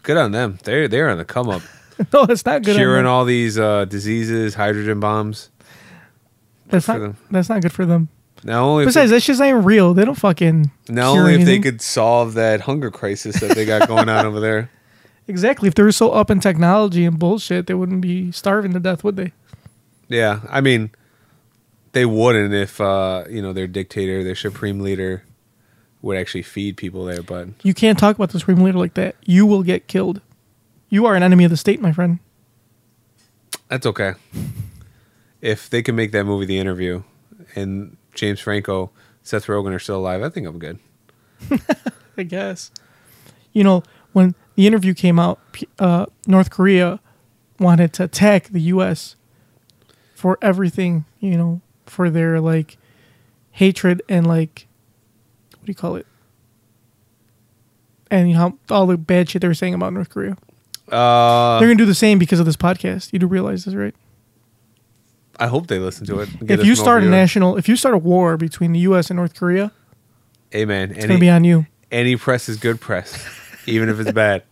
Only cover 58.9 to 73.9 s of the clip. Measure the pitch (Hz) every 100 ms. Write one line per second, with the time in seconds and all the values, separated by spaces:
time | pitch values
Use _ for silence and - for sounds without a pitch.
58.9 | 175 160 180 175 185 180 160 185 180 185
59.9 | 185 175 202 196 190 _ _ _ - _
60.9 | 117 123 120 120 120 120 117 226 226 214
61.9 | 180 214 202 175 175 160 156 175 170 185
62.9 | 185 - 190 180 185 208 185 190 196 202
63.9 | _ _ _ _ _ _ _ _ _ _
64.9 | _ _ _ _ - 120 131 170 95 92
65.9 | - 98 101 104 - 113 196 208 233 220
66.9 | 233 190 185 185 208 180 202 190 233 269
67.9 | 208 165 180 175 160 165 - 170 170 180
68.9 | 185 165 180 175 - 180 185 208 _ _
69.9 | _ _ _ _ _ _ 107 107 98 95
70.9 | 98 107 185 175 170 170 165 156 _ _
71.9 | 120 123 123 - 123 - 107 117 113 -
72.9 | 92 - - - - - - - 113 113